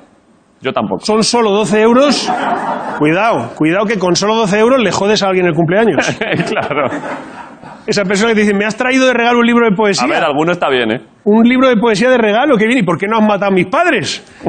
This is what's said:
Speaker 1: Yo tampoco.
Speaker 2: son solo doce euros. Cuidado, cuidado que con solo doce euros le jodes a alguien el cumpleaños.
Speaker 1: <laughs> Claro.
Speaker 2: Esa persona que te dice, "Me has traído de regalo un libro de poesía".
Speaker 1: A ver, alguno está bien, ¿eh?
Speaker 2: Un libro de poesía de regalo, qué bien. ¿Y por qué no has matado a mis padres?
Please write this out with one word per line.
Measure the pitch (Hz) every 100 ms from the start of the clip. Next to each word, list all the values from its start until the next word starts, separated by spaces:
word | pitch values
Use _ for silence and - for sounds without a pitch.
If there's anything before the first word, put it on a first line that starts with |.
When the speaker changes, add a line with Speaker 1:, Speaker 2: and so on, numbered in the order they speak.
| - _ _ _ _ _
Speaker 1:
Yo | 123
tampoco. | 127 104 95
Speaker 2:
son | - 214
solo | 208 240 226
doce | 196 170 214
euros. | 220 240 285 - - - - - - - - -
Cuidado, | 151 170 226 170 117
cuidado | - 156 180
que | 208 220
con | 180 175
solo | 202
doce | 220 220 208
euros | 226 269
le | 208
jodes | - 196 208
a | 190
alguien | 185 180
el |
cumpleaños. | 156 160 190 226 147 196 - 214
Speaker 1:
<laughs> | 160 170
Claro. | 214 - 143 135 285 - - - - - - - - -
Speaker 2:
Esa | 202
persona | 190 202 226
que | 214
te |
dice, | 208
"Me | 196
has | 214 214
traído | 254 262 262
de |
regalo | 240 233 240
un | 233
libro | 240 233
de | 190
poesía". | 208 180 123
Speaker 1:
A |
ver, | 160
alguno | 165 143 160
está | 175 151
bien, | 131 113
¿eh? | 120 - _
Speaker 2:
Un | - 214 226
libro | 254 262
de | 240
poesía | 233 202 247
de | 254
regalo, | 214 208 302 233
qué | 220
bien. | 247
¿Y |
por | 180 165
qué | 196
no | 226
has |
matado | 214 202 202
a |
mis | 190 180
padres? | 285 349 240 147 - - -